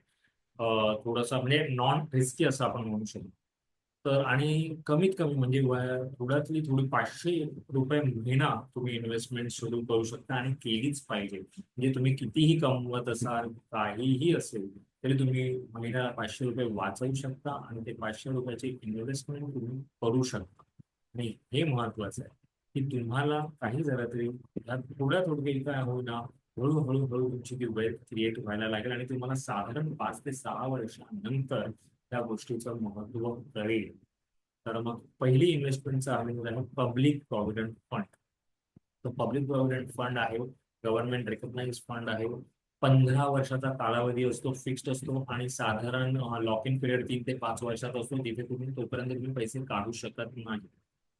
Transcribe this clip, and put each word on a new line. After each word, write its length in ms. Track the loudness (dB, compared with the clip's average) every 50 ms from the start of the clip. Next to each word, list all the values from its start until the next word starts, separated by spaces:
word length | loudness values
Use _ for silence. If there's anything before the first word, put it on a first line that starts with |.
| -16 _ _ _ _ _ _ _ _ _ _ -2
अ, 360 | 0 2 4 4 4 4 2 2 -2
थोडंसं 320 | -2 0 0 0 2 0 0
म्हणजे 300 | 4 4 4 4 4 2
नॉन 340 | 0 2 2 4 2 2 0 0 2
रिस्की 320 | 2 2 2 2 2 2
असं 200 | 2 4 2 0
आपण 160 | 0 0 -2
म्हणू 240 | -2 -2 -2 -2 -4
शकतो. 360 | -4 -6 -10 -12 -12 -16 _ _ _ _ _ _ _ _ _ _ _ _ _ _
तर 180 | 2 2 4 4
आणि 520 | 4 4 4 4 4 2 2 0 0 -4 -6 0
कमीत 260 | 2 4 6 6 4 4 2
कमी 140 | 2 2 2
म्हणजे 280 | 2 2 4 4 4
व-, 460 | 4 4 2 2 0 0 -2 -2 -4 -6 -6 -4
थोड्यातली 420 | -2 2 2 2 2 0 -2 -2
थोडी 260 | 0 2 2 2 2 2
पाचशे 560 | 2 2 2 0 -4 -4 -2 0 0 0 -2 -2 -6 -10 -10 -2 0
रुपये 280 | 0 2 4 2 2
महिना 600 | 4 2 0 0 0 2 4 4 4 4 2 0 -4 -8 _
तुम्ही 200 | -4 -4 -2 -2
इन्व्हेस्टमेंट 540 | -4 -2 -2 -2 -2 -4 -4 -4 -4 -4 -4
सुरू 320 | -4 -6 -4 -2 -2 -2
करू 220 | 0 2 2 2 2
शकता 320 | 2 -4 -8 -6 -4 -2
आणि 180 | -2 0 -2 -2
केलीच 480 | -2 0 0 0 2 2 0 0 -2
पाहिजे. 360 | -4 -4 -2 -2 -2 -2 -6 -8
म्हणजे 540 | -10 -12 -14 -18 -18 -12 _ 0 2 2 4
तुम्ही 200 | 4 4 4 2
कितीही 440 | 2 0 0 4 6 8 8 8 6
कमवत 500 | 6 4 2 2 0 -2 -2 -2 0 -2
असाल, 400 | -2 0 0 0 0 -2 -2 -4
काहीही 880 | -8 -10 -14 _ -2 -2 0 0 0 0 2 4 4 4 4 4 4
असेल, 420 | 4 2 -2 -6 -6 -6 -8 -10 -16
तरी 420 | -20 _ _ _ 0 2 2 4
तुम्ही 460 | 4 4 2 2 0 0 -2 -4 -6 -8 -8
महिना 340 | -6 -6 -2 -2 0 0 -2
पाचशे 380 | -2 -4 -4 -6 -4 -2 -2
रुपये 220 | -2 0 0 0 0
वाचवू 420 | 0 -2 -2 -4 -2 -2 -2 -2 -2
शकता 520 | -2 -4 -4 -6 -6 -6 -6 -6 -6 -8 -10
आणि 120 | -10 -8 -8
ते 80 | -8 -8
पाचशे 360 | -6 -6 -6 -6 -6 -6 -4
रुपयाची 480 | -4 -2 -2 -4 -6 -4 -6 -6 -6 -6 -6
इन्व्हेस्टमेंट 680 | -6 -4 -4 -4 -4 -4 -6 -6 -8 -8 -8 -8 -8 -6
तुम्ही 280 | -6 -6 -6 -6 -8
करू 420 | -10 -12 _ _ 0 2 4 4 2
शकता. 400 | 2 0 -4 -6 -8 -14 -20 -20 _ _ -20 -20 _ _ _ _ _ -6
आणि 180 | -4 -4 -4 -6 -8 _ _ 0
हे 100 | 2 2
महत्वाचं 600 | 2 2 2 0 -2 -2 -4 -6 -4 -6 -8 -10
आहे 140 | -12 -16 _ _ _ _ _ _ _ -4
की 220 | -2 -2 0 -2 -2
तुम्हाला 480 | -2 0 0 2 2 2 2 0 -2 -4 -6 -4
काही 220 | -4 -2 0 0 0
जरा 220 | 0 0 0 -2
तरी 220 | -2 -2 -2 -2 -2
ह्या 480 | -4 -6 -12 -12 _ -10 -6 -4 -6
थोड्या 500 | -6 -6 -8 -4 -2 0 2 4 2 2
थोडक्यात 480 | 2 0 0 0 0 -2 0 -2 -2 -2
काय 100 | -2 -2
होईना, 340 | -2 -2 -2 -4 -4 -4 -6 -8 -10 -14 _ _ _ _ -2
हळूहळू 480 | 0 2 2 2 2 2 2 2 2
हळू 260 | 2 0 0 0 0
तुमची 240 | -2 -4 -6 -8 -6
ती 100 | -4 -4
वेल्थ 320 | -2 0 0 0 0 -2 -4 -8 -6
क्रिएट 300 | -2 0 0 0 0 -2
व्हायला 300 | -4 -4 -2 -2 0 0
लागेल 220 | 0 -2 -2 -2
आणि 140 | -4 -4 -4
तुम्हाला 300 | -4 -4 -4 -2 -2 -2
साधारण 580 | -2 -2 -2 -2 -2 -2 -2 -2 -2 -2 -4 -4
पाच 280 | -4 -4 -4 -4 -6 -6
ते 60 | -8
सहा 360 | -8 -6 -6 -6 -6 -4 -2 -2
वर्षानंतर 1040 | -2 -2 -4 -6 -8 -14 -14 -12 -12 -8 -6 -2 -2 -2 -2 0 -2 -2 -2 -4 -6 -10 _ _ _ _ _ _
त्या 120 | -4 -4
गोष्टीचं 600 | -2 -2 -4 -6 -6 -6 -6 -6 -4 -6 -6 -4
महत्त्व 520 | -4 -6 -6 -8 -10 -8 -6 -4 -4 -4 -4
कळेल. 640 | -6 -10 -10 -6 -4 -2 0 0 0 0 -4 -8 -16 _ _ _ _ _ _ _ _ _ _ _ _ _
तर 140 | -6 -4 -2
मग 200 | -2 -2 -4 -6 -10 -16 _ _
पहिली 260 | 4 6 6 8 8
इन्व्हेस्टमेंटचा 760 | 6 6 4 2 0 -2 -2 -2 -2 -2 -2 0 0 0 0
avenue 260 | 0 -2 -4 -4 -4 -4
आहे 160 | -4 -4 -6 -4 -2
पब्लिक 460 | 0 0 0 2 4 4 4 4 2 -2 _
प्रॉव्हिडंट 440 | -2 -2 -2 -2 -2 -2 -4 -4 -6 -12 _ _
फंड. 120 | -6 -6 -6 -6 _ _ _ _ _ _ _ _ _ _ _ _ _ -20
तो 300 | _ _ _ _ -8 -6
पब्लिक 380 | -2 -2 0 0 2 0 0 2
प्रॉव्हिडंट 420 | 2 2 4 2 2 0 -4 -6
फंड 280 | -4 -4 -2 0 0 0
आहे, 200 | 0 0 0 -2 -4 -6 -10 -16 _ _ _ _ 0
गव्हर्नमेंट 440 | 2 2 2 2 2 0 0 0 -2
रिकॉग्नाइज्ड 520 | -4 -4 -6 -6 -6 -4 -4 -4 -4 -6 -8 -8
फंड 220 | -8 -6 -4 -2
आहे, 180 | -2 -2 -2 -2 -4 -6 -10 -14 _ _ _ _ _ _
पंधरा 500 | 6 8 10 10 10 8 6 6 4 4
वर्षाचा 400 | 4 2 2 0 0 0 0 -2
कालावधी 520 | -2 0 2 2 2 4 2 2 2 2 2
असतो, 300 | 2 0 0 -2 -4 -4
फिक्स्ड 360 | -2 -4 -4 -4 -4 -2 -2
असतो 360 | -2 -2 -2 -2 -2 -2 -2 -2
आणि 200 | -4 -2 -2 -4
साधारण, 680 | -4 -2 0 0 0 0 0 -2 0 0 2 2 2 0
अ, 220 | 0 0 -2 0
लॉक 280 | 2 2 2 2 2 0
इन 120 | 0 2
पिरियड 300 | 2 2 2 2 2 0
तीन 140 | -2 -2 -2 -2
ते 60 | -2
पाच 300 | -2 -2 -2 -2 -2 -2
वर्षाचा 360 | -4 -4 -4 -4 -4 -4 -4
असतो, 180 | -4 -2 -4 -4
तिथे 240 | -2 -2 -4 -4
तुम्ही 280 | -4 -4 -4 -4 -4 -6
तोपर्यंत 400 | -4 -4 -4 -4 -4 -4 -4 -4
तुम्ही 240 | -4 -4 -4 -4 -2
पैसे 260 | -2 -4 -4 -4 -6 -6
काढू 280 | -4 -2 -2 -2 -4
शकत 460 | -6 -6 -8 -8 -8 -8 -8 -8 -8 -10
नाही. 300 | -8 -6 -6 -6 -8 -12 _ _ _ _ _ _ _ _ _ _